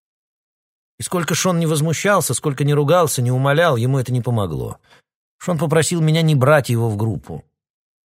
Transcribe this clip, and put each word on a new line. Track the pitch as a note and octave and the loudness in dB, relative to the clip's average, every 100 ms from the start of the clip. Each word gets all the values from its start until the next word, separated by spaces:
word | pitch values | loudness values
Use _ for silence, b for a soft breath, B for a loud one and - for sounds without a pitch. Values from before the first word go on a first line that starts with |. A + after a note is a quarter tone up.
| _ _ _ _ _ _ _ _ _ - | _ _ _ _ _ _ _ _ _ -14
И | |
сколько | - F3+ E3 | -6 -4 -2
Шон | E3 F#3 E3+ | -2 0 0
не | D#3+ | 0
возмущался, | D3+ D#3+ C#3+ G3 G3 - | 0 0 0 0 0 0
сколько | C3 D#3 C3+ | -2 -4 -2
не | C#3+ | 0
ругался, | D3 C#3+ F3+ D#3+ - | 2 2 2 2 0
не | B2 | 0
умолял, | B2+ C#3 D3 F3 A#2+ | 0 2 2 2 2
ему | B2+ C#3 | 0 0
это | B2 | -2
не | B2+ | -4
помогло. | B2 A#2 F#2 - A2 - b b _ _ _ _ | -2 -2 -2 -4 -8 -10 b b _ _ _ _
Шон | - E3 | -6 -2
попросил | D#3+ D#3+ D3+ F3 | 0 0 0 0
меня | D#3 D#3+ | 2 2
не | D#3+ | 2
брать | C#3+ C3 D3+ A#2+ | 4 4 4 2
его | A#2 A#2 | -2 -2
в | G#2 | -2
группу. | A2 - - D2+ - _ _ _ _ _ | -2 -4 -8 -16 -16 _ _ _ _ _